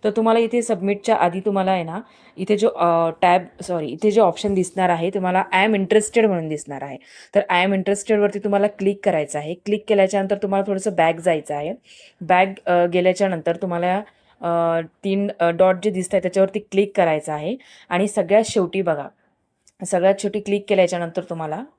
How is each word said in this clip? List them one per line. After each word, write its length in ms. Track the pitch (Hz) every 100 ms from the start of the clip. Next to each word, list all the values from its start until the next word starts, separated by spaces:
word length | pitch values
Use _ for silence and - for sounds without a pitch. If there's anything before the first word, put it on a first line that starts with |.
तर 60 | 214
तुम्हाला 300 | 208 226 226
इथे 220 | 226 240
सबमिटच्या 540 | 233 208 190 202 214 220
आधी 240 | 180 180
तुम्हाला 300 | 190 196 190
आहे 120 | 190
ना, 180 | 160 175 247 _ _ -
इथे 200 | 190 208
जो, 120 | 220
अ, 420 | - 170 165 165 160
टॅब, 220 | 180 180 175 _
सॉरी, 240 | 185 175 156
इथे 240 | 139 214
जे 100 | 202
ऑप्शन 340 | 196 165 208
दिसणार 340 | 196 180 - 180
आहे, 220 | 165 170
तुम्हाला 340 | 196 185 185 190
"I 160 | 185 208
am 60 |
interested" 520 | 214 190 214 208 233 220
म्हणून 220 | 180 160
दिसणार 340 | 151 - 139
आहे. 160 | 139 131 _ - -
तर 60 | 202 -
"I 160 | 180 185
am 60 |
interested" 460 | 196 185 196 - 214
वरती 200 | 202 202
तुम्हाला 280 | 202 202 208
क्लिक 380 | 208 196 202
करायचं 340 | 202 170 147 151
आहे. 160 | 151
क्लिक 300 | 180 - 208 214
केल्याच्यानंतर 480 | 208 190 202 196 202
तुम्हाला 280 | 202 196 196
थोडंसं 260 | 190 202
बॅक 260 | 175 165 165
जायचं 340 | 170 160 151
आहे. 200 | 147 147 233 _ - - _
बॅक, 280 | 165 180 190 190 -
अ, 200 | 175 175
गेल्याच्यानंतर 720 | 180 180 180 196 175 170 170
तुम्हाला, 460 | 190 170 180 185 214 _ _ _
अ, 400 | 175 170 170 165 160 _
तीन, 260 | 196 190 202 -
अ, 100 | 170
डॉट 260 | 170 185 185
जे 80 | 208
दिसत 200 | 185 185
आहे, 100 | 196
त्याच्यावरती 360 | 180 190 190 202
क्लिक 380 | - 190 202 202
करायचं 360 | 170 156 151
आहे. 240 | 151 151 254 _ - _
आणि 200 | 180 202
सगळ्यात 360 | 208 170 202
शेवटी 380 | 220 - 180 190
बघा, 260 | 170 151 139 _ _ _ _ _ _ _ 185
सगळ्यात 280 | 185 185 196
शेवटी 220 | 208 208
क्लिक 240 | 202 202 202
केल्याच्यानंतर 540 | 190 175 180 170 170 180
तुम्हाला 340 | 165 160 156 285